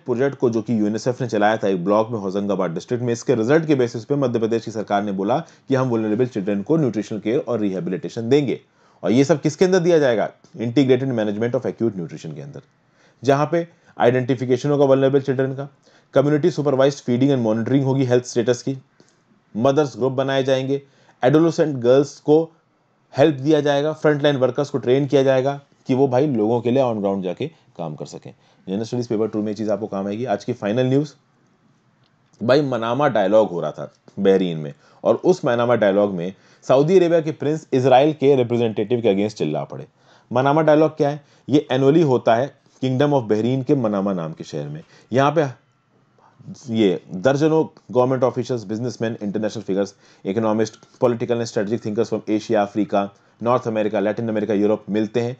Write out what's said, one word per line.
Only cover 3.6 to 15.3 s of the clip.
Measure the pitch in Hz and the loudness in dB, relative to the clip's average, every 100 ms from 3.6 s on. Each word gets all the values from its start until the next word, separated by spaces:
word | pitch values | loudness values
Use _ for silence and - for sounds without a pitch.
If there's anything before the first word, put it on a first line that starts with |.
| 156 | 2
के | 139 | 0
बेसिस | 117 120 113 | 0 -4 -4
पे | 143 | -2
मध्य | 131 117 | -2 -2
प्रदेश | 110 113 113 | -2 -2 -4
की | |
सरकार | 107 95 101 | -8 -4 -2
ने | 104 | -2
बोला | 95 101 139 | -4 -2 -2
कि | 160 _ - 131 | -4 _ -4 -2
हम | 131 | 0
वल्नरेबल | 113 110 107 127 | -2 0 0 -2
चिल्ड्रन | 110 95 101 | -2 -4 -4
को | 98 160 | -2 0
न्यूट्रिशनल | 135 107 104 110 | 0 -2 -6 -6
केयर | 107 131 | -4 -2
और | - 117 | -2 -4
रिहेबिलिटेशन | 104 92 87 90 87 - 113 | -2 -4 -4 -6 -8 -8 0
देंगे। | 143 135 82 - _ _ _ | 2 2 -4 -10 _ _ _
और | 87 | 0
ये | 120 | 4
सब | 139 156 | 4 2
किसके | 156 - 180 | 0 2 2
अंदर | 190 | 4
दिया | 170 165 | 4 4
जाएगा? | 139 110 85 - _ - | 4 2 -2 -6 _ -8
Integrated | 117 120 131 127 135 | -2 2 4 2 2
Management | 117 107 104 117 127 | -2 -2 -2 -2 -2
of | 107 | -4
Acute | - 113 98 | -2 -4 -4
Nutrition | 80 78 82 73 | -10 -12 -14 -14
के | |
अंदर, | 71 71 - _ _ _ _ _ | -16 -18 -20 _ _ _ _ _
जहाँ | 117 139 147 | 0 0 0
पे | 170 170 _ _ - | -2 -4 _ _ 0
आइडेंटिफिकेशन | 120 127 123 127 127 127 147 | 2 2 0 -4 0 -2 0
होगा | 143 139 | 2 4
वल्नरेबल | 135 135 143 | 4 4 0
चिल्ड्रन | 135 | 0